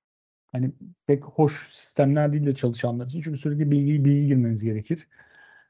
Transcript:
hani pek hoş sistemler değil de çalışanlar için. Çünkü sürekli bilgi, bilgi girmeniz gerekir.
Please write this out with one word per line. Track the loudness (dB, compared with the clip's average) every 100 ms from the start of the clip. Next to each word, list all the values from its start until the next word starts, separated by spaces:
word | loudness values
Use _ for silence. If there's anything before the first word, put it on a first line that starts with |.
| _ _ _ _ -10
hani | -4 -4 -6 -20 -8 0
pek | 0
hoş | 0 2 2 0 -14
sistemler | -20 -8 0 2 4 2
değil | 0 -2
de |
çalışanlar | 0 -2 -2 -4 -6 -8
için. | -10
Çünkü | -8 -6
sürekli | -4 -2 2
bilgi, | 2 2 2
bilgi | 4 4 4
girmeniz | 2 2 0
gerekir. | -2 -4 -6 -8 -8 _ _ -20 -20 _